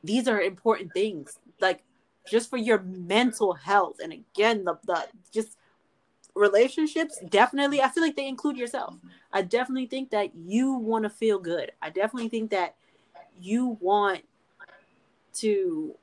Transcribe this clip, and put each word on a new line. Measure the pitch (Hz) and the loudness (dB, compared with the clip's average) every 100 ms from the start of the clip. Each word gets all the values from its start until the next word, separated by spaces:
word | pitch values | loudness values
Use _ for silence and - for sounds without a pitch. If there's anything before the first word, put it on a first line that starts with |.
these | 156 233 247 | 0 0 2
are | 214 | 0
important | 185 180 226 214 180 | 0 0 0 0 -2
things. | 185 214 170 139 - _ _ | -2 -2 -4 -14 -20 _ _
Like, | 185 180 _ _ _ _ - | 0 0 _ _ _ _ -2
just | 226 226 | -2 0
for | 254 | -4
your | 226 214 | 2 2
mental | 185 185 175 208 254 - 202 | 0 -12 0 2 2 2 -2
health. | 160 - 202 175 - | -2 2 2 2 -4
And | 170 | -12
again, | 196 - - 214 220 180 | -12 -10 2 2 2 -2
the, | 165 - | -4 -2
the, | 170 - - _ | -4 -4 -14 _
just | 220 220 - _ _ _ _ _ _ _ 196 | -6 -6 -14 _ _ _ _ _ _ _ 2
relationships, | 202 202 254 330 302 320 320 - 175 | 4 6 4 2 -2 -2 -4 -6 0
definitely, | 202 254 277 285 285 | 4 4 4 0 2
I | 262 | 0
feel | 330 | 2
like | 330 277 | 0 -2
they | 269 | -6
include | 262 302 254 | -4 -4 -4
yourself. | 240 262 - - - - _ | -6 -6 -10 -14 -20 -20 _
I | 196 | -4
definitely | 185 233 254 262 254 | 0 0 0 -6 -4
think | 269 262 | -8 -4
that | 214 202 165 | -2 -2 -8
you | 170 220 262 | -2 0 0
wanna | 262 220 220 208 | 0 -2 0 -2
feel | - 226 196 | -2 0 0
good. | 170 170 - _ | -2 -4 -6 _
I | 156 | -8
definitely | 185 214 247 226 | -2 -2 -2 -6
think | 233 220 | -6 -2
that | 196 175 _ _ _ _ - - - | -2 -2 _ _ _ _ -20 -20 -18
you | 180 226 254 220 | -4 -2 -2 -2
want | 180 208 202 180 _ _ _ _ - - _ _ _ _ _ | 0 2 2 -2 _ _ _ _ -20 -20 _ _ _ _ _
to | - 220 202 185 156 156 - | -4 0 2 0 -4 -8 -12